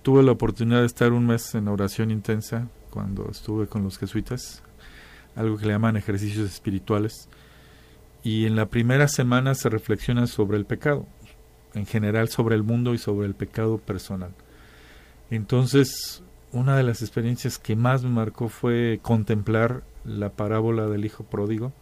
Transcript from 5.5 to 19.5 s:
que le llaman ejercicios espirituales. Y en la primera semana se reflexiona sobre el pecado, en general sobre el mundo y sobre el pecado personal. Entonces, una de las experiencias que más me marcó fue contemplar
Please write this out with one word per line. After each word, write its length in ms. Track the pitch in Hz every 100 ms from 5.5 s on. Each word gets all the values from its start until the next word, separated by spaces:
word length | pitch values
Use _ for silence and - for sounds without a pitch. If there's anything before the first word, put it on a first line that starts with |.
| 107
que 80 | 107
le 60 |
llaman 220 | 104 113 107
ejercicios 540 | 107 98 104 104 101
espirituales. 800 | - 113 95 - 104 107 - - - - - - - - - - -
Y 220 | 113 110 110
en 100 | 110
la 100 | 107
primera 400 | 120 117 135 147
semana 460 | - 123 123 135
se 160 | 131 120
reflexiona 560 | 110 - 104 - 120 120
sobre 300 | - 101 104
el 80 | 101
pecado, 400 | 110 151 143 - - - - - - - 107
en 100 | 101
general 440 | 113 104 110 113
sobre 260 | - 113 110
el 80 |
mundo 300 | 107 120 120
y 40 | 117
sobre 300 | - 101 101
el 80 | 95
pecado 420 | 101 - 113 110
personal. 540 | - 92 - 95 90 - - - - - - - - - -
Entonces, 920 | 113 101 127 127 139 139 - - - - - -
una 240 | 123 131 135
de 60 |
las 180 | 127 107
experiencias 560 | 107 120 117 120 123 -
que 180 | - 110
más 280 | 120 131
me 60 | 127
marcó 400 | 117 110 - 117
fue 500 | - 123 120 117 107
contemplar 840 | - 113 107 107 101